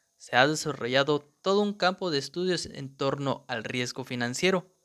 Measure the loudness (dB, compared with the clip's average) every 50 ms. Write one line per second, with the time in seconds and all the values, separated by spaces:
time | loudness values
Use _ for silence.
0 | _ _ _ _ -8 0 4 6 6 6 4 2 -2 -4 -4 -4 -2 0 2 2
1 | 4 4 2 0 -2 -6 _ _ 0 2 2 2 2 0 0 0 0 0 0 0
2 | -2 -2 -2 -2 -2 -4 -4 -4 -2 0 0 -2 -4 -8 -10 -12 -12 -10 -6 -2
3 | 0 0 0 0 0 -2 -2 -4 -4 -6 -6 -6 -6 -4 -4 -2 -4 -4 -4 -8
4 | -8 -6 -4 -4 -4 -4 -2 0 2 2 2 0 -2 -4 _ _